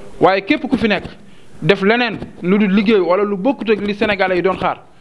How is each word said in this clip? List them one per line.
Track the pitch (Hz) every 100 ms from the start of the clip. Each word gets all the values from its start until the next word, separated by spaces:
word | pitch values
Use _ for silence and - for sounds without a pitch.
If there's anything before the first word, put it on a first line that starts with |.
| - -
waaye | 185 190 196
képp | 311 277
ku | 220
fi | 220
nekk | 175 - - - - - -
def | 156 190
leneen | 196 240 240 175 - -
lu | 175 208
dul | 214
liggéey | 202 214 208
wala | 170 190
lu | 208 202
bokkut | 240 - 226
ak | 202 202
li |
Sénégalais | 202 214 196 190 180
yi |
doon | 180 180
xaar, | 180 - - -